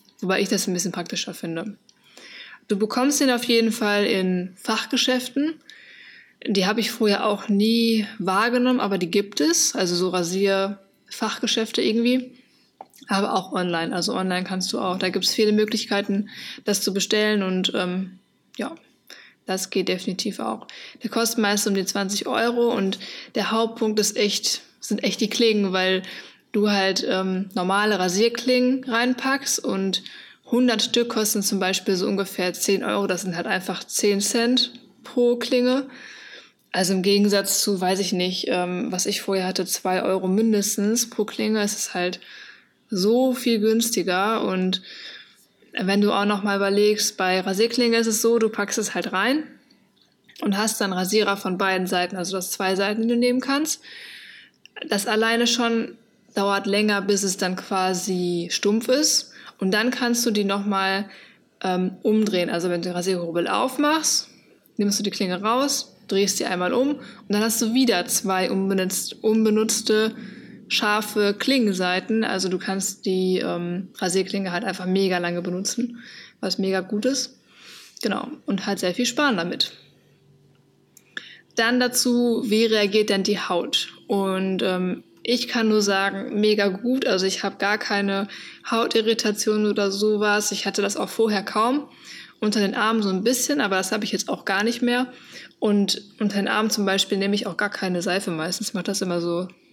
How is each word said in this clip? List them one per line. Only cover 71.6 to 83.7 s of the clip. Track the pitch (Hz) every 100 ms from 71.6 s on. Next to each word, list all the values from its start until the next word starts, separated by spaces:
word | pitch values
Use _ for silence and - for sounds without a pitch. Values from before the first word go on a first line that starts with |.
| 214 180 180 185 185 220
Also | 214 190 185
du | 185
kannst | - 196 190 - -
die, | 185 185 185
ähm, | 180 175 175 175 190 -
Rasierklinge | 190 190 190 196 190
halt | 175
einfach | 214 190 185
mega | 196 190 180
lange | 175 175
benutzen, | 180 180 202 - 233 - - - - _
was | 190 190
mega | 190 190
gut | 185 208 247
ist. | 277 - - _ - - - - -
Genau, | - - - - -
und | 190 208
halt | 196
sehr | 180
viel | 180 240
sparen | - 285 196
damit. | 170 - - - - _ _ _ _ _ _ _ _ _ _ - _ - - - _ -
Dann | 226 247
dazu, | 247 247 254 240 240 226 220
wie | 214 226
reagiert | 214 202 214 208
denn | 196
die | 190 196
Haut? | - 175 -